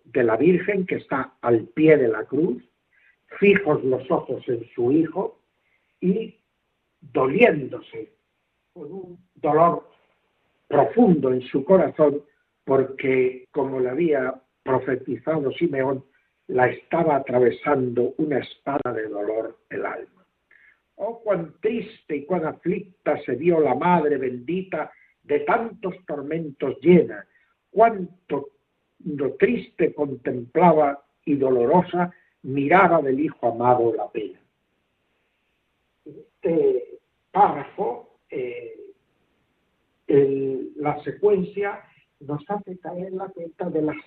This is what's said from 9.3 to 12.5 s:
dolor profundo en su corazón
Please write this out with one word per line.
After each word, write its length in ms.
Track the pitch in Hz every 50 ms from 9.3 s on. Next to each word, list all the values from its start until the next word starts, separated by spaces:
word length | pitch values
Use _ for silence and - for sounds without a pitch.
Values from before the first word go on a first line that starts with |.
| _
dolor 520 | - - 147 151 156 170 170 160 - - - _ _ _ _ _ _ _ _ _ _ _ _ _ _ _ -
profundo 640 | - 135 - - - 226 240 202 170 147 135 131
en 100 | 127 127
su 220 | 123 - - 143 135
corazón 600 | - 190 185 165 131 - - 156 147 139 147 - _ _ _ _ _